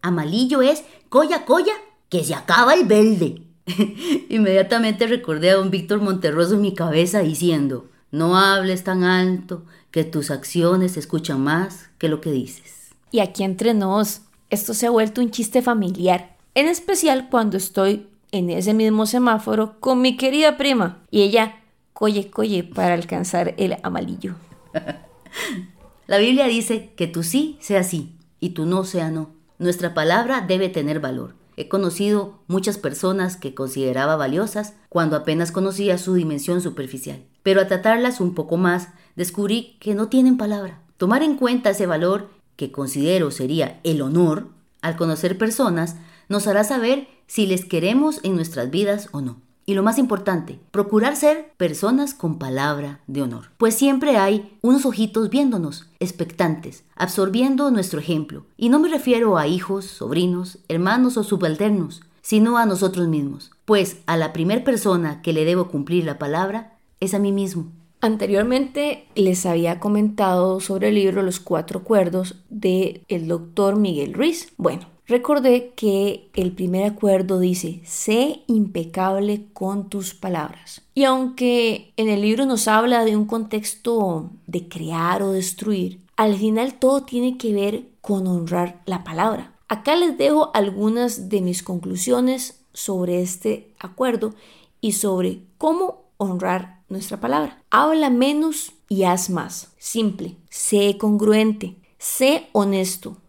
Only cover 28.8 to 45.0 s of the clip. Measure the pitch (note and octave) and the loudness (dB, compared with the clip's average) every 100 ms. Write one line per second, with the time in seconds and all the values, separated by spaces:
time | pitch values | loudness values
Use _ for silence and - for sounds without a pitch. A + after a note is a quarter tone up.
28.8 | F#3 F3+ D#3+ D#3+ D#3 _ _ _ F3 F3+ | -2 -4 -4 -6 -8 _ _ _ -4 -2
29.8 | F3 E3+ D#3 F#3 A#3+ C4 F3+ F#3 F#3 F3+ | -2 0 2 2 2 -2 0 0 0 -2
30.8 | D3 D#3 C#3+ C3 B2 - _ - - F#3+ | -4 -4 -4 -8 -10 -18 _ -16 -4 -2
31.8 | F#3+ E3+ G3+ G#3 G3 - - F#3 F#3+ G3+ | -2 0 0 0 -2 -12 -4 -2 -2 -4
32.8 | D3 C#3 F#3 G3 F3+ F3+ C#3 C3 C3 C3+ | -6 -4 -2 0 -2 -4 -12 -8 -8 -4
33.8 | C3 B2+ C#3 D#3 C#3 D3+ G#3+ G#3+ G#3 - | -2 0 0 0 0 -2 -2 -4 -10 -14
34.8 | _ F3 D#3+ D3+ D3+ D#3 E3+ E3+ G3 F#3+ | _ -2 0 0 -2 -2 -2 -2 -4 -2
35.8 | G3+ F3+ F3+ F#3 E3 D3 C#3+ F3+ F3 - | 0 0 0 0 0 -4 -2 -2 -4 -8
36.8 | C3 C3 - C#3 - _ G3 G3 F#3+ F#3 | -10 -10 -12 -16 -18 _ 2 2 2 0
37.8 | G#3+ A3+ B3 B3 F3+ F3 D3+ E3+ F#3 F3+ | 2 2 0 0 -4 -2 -4 0 0 0
38.8 | F3+ - _ - F3 G3+ G3+ A3+ A#3+ _ | -4 -20 _ -8 -6 -4 -2 -2 -4 _
39.8 | - G3+ A3 C4 B3+ B3 G#3+ G#3 F#3+ E3 | -4 -2 2 4 4 4 0 -4 -8 -14
40.8 | _ _ F#3 B3+ D#4 C#4 B3 B3 G#3+ G3+ | _ _ 2 2 2 2 0 2 0 0
41.8 | F#3 D#3 F3 G3 G3 _ _ - C3+ C3+ | 0 2 0 0 -4 _ _ -10 -10 -6
42.8 | C3+ C#3 D3+ F#3 D#3 C#3 C3 D#3+ - - | -6 -2 2 2 0 -2 -2 0 -2 -2
43.8 | E3+ D#3 C3+ D#3+ E3+ D#3 - _ _ _ | -2 0 2 4 4 2 -6 _ _ _
44.8 | E3 E3 | -6 -2